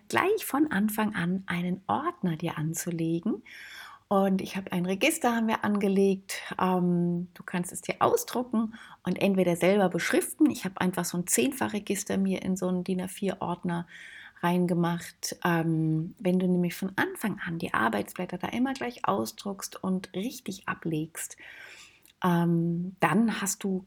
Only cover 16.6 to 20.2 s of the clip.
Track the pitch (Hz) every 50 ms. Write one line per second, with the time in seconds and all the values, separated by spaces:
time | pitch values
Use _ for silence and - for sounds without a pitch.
16.6 | 175 175 - - 190 190 - - 302 381 381 - - 208 190 190 - 180 165 165
17.6 | 180 180 - - 226 226 214 208 202 - - - 180 180 180 180 - - - 233
18.6 | 254 277 262 - 247 240 240 - - - 196 214 220 220 - - - 202 196 196
19.6 | - - - - - 190 185 185 185 - - 180